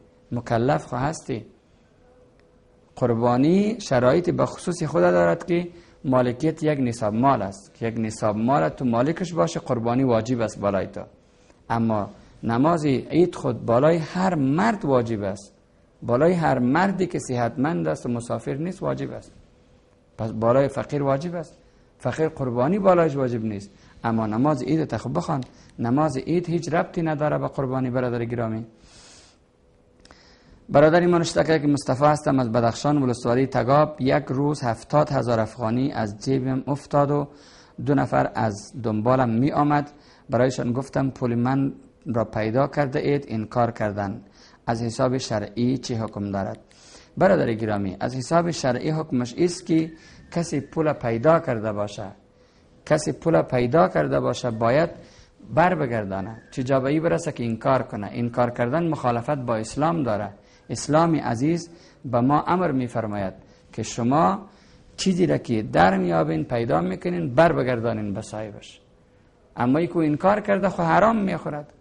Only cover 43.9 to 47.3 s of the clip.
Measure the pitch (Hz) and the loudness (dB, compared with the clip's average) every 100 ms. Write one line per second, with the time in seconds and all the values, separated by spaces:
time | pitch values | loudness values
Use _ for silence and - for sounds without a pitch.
43.9 | 101 101 113 - - - - - 113 117 | -2 -4 -6 -12 -20 -20 -10 -6 -4 -2
44.9 | 113 131 127 - 110 101 - 120 131 - | 0 0 0 -2 -4 -4 -2 0 0 -4
45.9 | 113 110 104 101 98 95 110 - - - | -4 -4 -4 -4 -4 -4 -8 -16 -20 -20
46.9 | - - - 185 | -20 -10 2 4